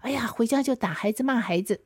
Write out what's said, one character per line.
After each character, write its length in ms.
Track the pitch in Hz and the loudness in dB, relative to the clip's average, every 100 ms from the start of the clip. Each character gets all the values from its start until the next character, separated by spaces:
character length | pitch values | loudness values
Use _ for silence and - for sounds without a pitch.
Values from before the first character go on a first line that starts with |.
哎 100 | 262 | -2
呀， 160 | 277 233 | -2 -2
回 200 | - 233 | 0 2
家 160 | 277 | 2
就 100 | 277 | 2
打 200 | 240 180 | 0 -2
孩 180 | 156 202 | 0 -2
子、 120 | 220 | 0
骂 160 | 262 254 | 2 2
孩 220 | 185 175 | 2 0
子。 200 | 202 196 | 0 -4